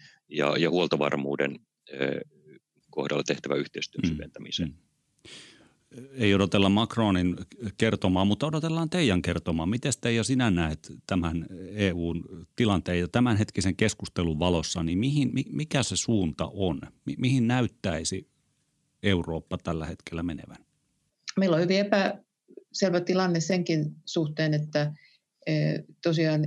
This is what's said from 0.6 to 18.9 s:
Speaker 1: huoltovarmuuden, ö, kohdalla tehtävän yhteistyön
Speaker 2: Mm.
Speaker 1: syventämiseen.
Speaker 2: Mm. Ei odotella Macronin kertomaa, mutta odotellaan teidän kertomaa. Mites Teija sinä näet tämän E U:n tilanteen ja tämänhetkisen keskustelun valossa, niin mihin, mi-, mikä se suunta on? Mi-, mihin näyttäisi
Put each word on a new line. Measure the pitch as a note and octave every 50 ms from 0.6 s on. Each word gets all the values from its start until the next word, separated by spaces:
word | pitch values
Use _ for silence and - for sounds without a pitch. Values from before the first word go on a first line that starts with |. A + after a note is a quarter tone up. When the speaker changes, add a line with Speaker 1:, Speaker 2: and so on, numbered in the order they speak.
| E2+ D#2+
Speaker 1:
huoltovarmuuden, | E2 F2+ E2+ - - C#2+ D2 C#2+ D2 C#2+ C#2 C#2+ C#2 - C#2+ C#2+ C#2+ - - _ _ _ _ - C#2+
ö, | C2+ C2+ C2+ C#2 - - - _ _ _ - C2 - _ _ _ _ _ _
kohdalla | - - C#2 D2 D2 D2 C#2+
tehtävän | - C#2+ - - C#2 C#2 C#2+
yhteistyön | C#2+ - - - - - - - -
Speaker 2:
Mm. | E2+
Speaker 1:
syventämiseen. | D#2 D2+ D#2 - - - - - - - F2 D2
Speaker 2:
Mm. | - - _ _ _ _ _ _ _ _ - - - - - - - - - _ _ _ _ _ - A#2 B2+ C3+ C3+
Ei | C3+ A2+ G2+ G2
odotella | F#2+ G2+ F2 - G2+ G2 F#2+
Macronin | G2 G#2 A2+ - - A#2 A2+ G#2 F#2+ F2+ F2+ F2+ F2 D2+ F2 - - - A#2+ G2+ - -
kertomaa, | A2 A2 G#2 G2+ - F#2+ F#2 F#2 F#2+
mutta | G2+ G#2 - C#3+ D#3
odotellaan | D#3 D#3 D3+ E3 D#3+ E3 E3 D#3+
teidän | F3+ F3+ E3 A#2 F#2 F2+
kertomaa. | D#2+ - E2+ E2+ - F2+ D#2+ E2 D#2+
Mites | F2+ A2+ A#2+ - C#3+ - -
Teija | - A#2+ A#2 A#2 G#2+
sinä | G#2+ C3+ C3 B2+ A2
näet | F#2 F2 E2 D#2 D#2 - - - - - - -
tämän | G2+ F#2 E2+ E2 D#2+ E2+ D#2+ - F#2 E2+ F2+ F#2 G2+
E | G#2 G2+ F#2+ E2+
U:n | F2 E2+ E2+ E2 E2+ D2 - F#2 E2 E2+ - _
tilanteen | - B2 G#2+ G2+ E2+ - - F2+ F2
ja | F2 D#2+
tämänhetkisen | - A#2 B2 B2 A2 G2 A2 - - - F2+ F#2+ F2+
keskustelun | - G#2+ G#2+ - - G2+ - - F#2 F2 E2+ D#2 D2+
valossa, | F2 F2+ F2+ E2 E2 - - F2+ E2
niin | E2 E2+ F#2+
mihin, | A#2 C#3 D3 D3 C3+ A#2+ -
mi-, | B2+ C#3 -
mikä | - C3+ D3+ D#3 - C#3 -
se | - F#2
suunta | - - - A2+ G#2 F2+ D#2+ - - D#2+ - -
on? | G2 G2 F2+ C#2 - - - - _ _
Mi-, | - - -
mihin | B2+ B2 C3+ C3 A#2 A2+
näyttäisi | B2 B2+ A#2+ - - _ - G2+ E2 D#2+ D#2+ - F#2+ F#2+ - - _ _ _ _ _ _ _ _ _ _ _ _